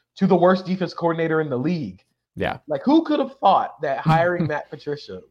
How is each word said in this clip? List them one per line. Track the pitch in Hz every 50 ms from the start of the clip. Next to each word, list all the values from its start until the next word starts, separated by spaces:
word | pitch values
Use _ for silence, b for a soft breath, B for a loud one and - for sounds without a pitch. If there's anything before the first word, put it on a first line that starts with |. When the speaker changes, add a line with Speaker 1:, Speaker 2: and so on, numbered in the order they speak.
| _ _ _
Speaker 1:
to | - 196
the | 185 190
worst | 175 170 180 185 185 -
defense | 170 185 185 180 160 -
coordinator | - 170 170 165 165 165 160 160 156
in | 156 151
the | 131
league. | 120 131 165 180 160 139 98 87 - _ _ _ _ _ _ _
Speaker 2:
Yeah. | - 92 - - 131 _
Speaker 1:
Like, | - 151 135 -
who | 240 302 330 320
could | - 302 285
have | 262 - -
thought | _ - 196 180 131 110 - - - 160
that | 143 135 131
hiring | 143 160 160 165 170 175 180 175 170
Speaker 2:
<laughs> |
Speaker 1:
Matt | 143 147 143 - -
Patricia | 160 147 - 147 143 143 - - 95 90 - _